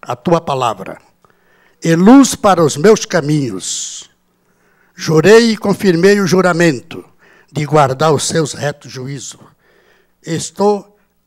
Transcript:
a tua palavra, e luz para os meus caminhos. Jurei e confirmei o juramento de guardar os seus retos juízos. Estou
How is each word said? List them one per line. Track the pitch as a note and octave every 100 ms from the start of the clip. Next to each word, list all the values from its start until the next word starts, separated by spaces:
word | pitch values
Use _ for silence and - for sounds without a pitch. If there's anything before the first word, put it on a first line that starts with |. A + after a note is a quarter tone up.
a | -
tua | B2 - E3
palavra, | E3 C3+ A#2+ G2 F2+ - _ _ _ _ _ _ _ _
e | E3
luz | E3 F#3+ C#4 B3+
para | - G#3 F3
os | D3+ C#3
meus | F#3 G#3
caminhos. | - F3+ C#3+ D3+ C3 F#2+ - - - - - _ _ _ _ _ _ _ _
Jurei | - F3+ D#3 E3+ A3+ A#3
e | G#3
confirmei | G3+ F#3 G3+ E3 F#3+ G#3
o | F#3
juramento | F3+ F3+ E3 E3+ B2 - - - _ _ _ _
de | C3+ D3
guardar | D3+ C3+ C3 D#3
os | C#3
seus | - E3+ D3
retos | - C#3+ D3 C3
juízos. | C3 B2+ C#3 - - - _ _ _ _ _ _ _
Estou | - D#3+ - - G3+ G3+ - _ _ _